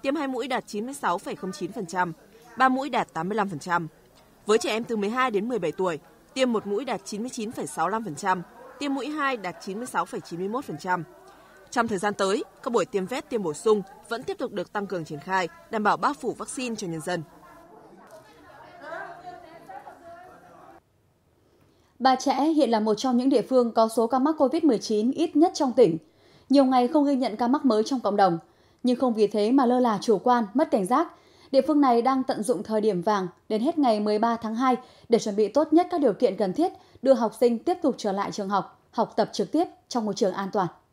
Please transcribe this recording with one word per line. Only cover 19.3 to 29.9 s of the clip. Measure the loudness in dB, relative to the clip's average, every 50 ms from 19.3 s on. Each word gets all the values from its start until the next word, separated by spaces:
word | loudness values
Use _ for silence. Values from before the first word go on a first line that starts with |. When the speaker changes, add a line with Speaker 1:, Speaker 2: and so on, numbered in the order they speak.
| -18 -18 -20 -20 -20 -20 -20 -18 -18 -18 -18 -18 -20 -20 -20 -20 -20 -20 -20 -20 -20 -20 -20 -20 -20 -20 -20 -20 -20 -20 _ _ _ _ _ _ _ _ _ _ _ _ _ _ _ _ _ _ _ _ _ _ _ _
Speaker 2:
Bà | 2 2 2
Chẽ | 4 2 0 0
hiện | 2 2 2 4 2 4 4
là | 2 2
một | 2 2 0
trong | 0 0 0 0 2
những | 2 4
địa | 2 2
phương | 2 2 2 2 2 2
có | 2 2 2 2 2
số | 0 0 2
ca | 2 2
mắc | 2 0 2 2
covid | 2 2 2 2 4
mười | 4 2 2
chín | 0 -2 -2 0 0 0
ít | 0 0 -2 0 4
nhất | 4 4 4 4
trong | 0 -2 0 6
tỉnh. | 6 6 6 4 0 _ _ _ _ _ _ _ -20 _ _
Nhiều | 4 4 6
ngày | 6 4 2 2 4
không | 2 2 2
ghi | 2 2
nhận | 0 0 -2 -2
ca | -2 0 0
mắc | 0 2 2
mới | 2 2 2 2
trong | 0 -2 -2
cộng | -2 0 4
đồng. | 4 4 4 4 0 -6 _ _ _ _ _ _ _ _
Nhưng | 0 0 2
không | 2 0 2
vì | 2 2 2
thế | 2 0 2 4
mà | 4 4 4
lơ | 4 4 4
là | 4 2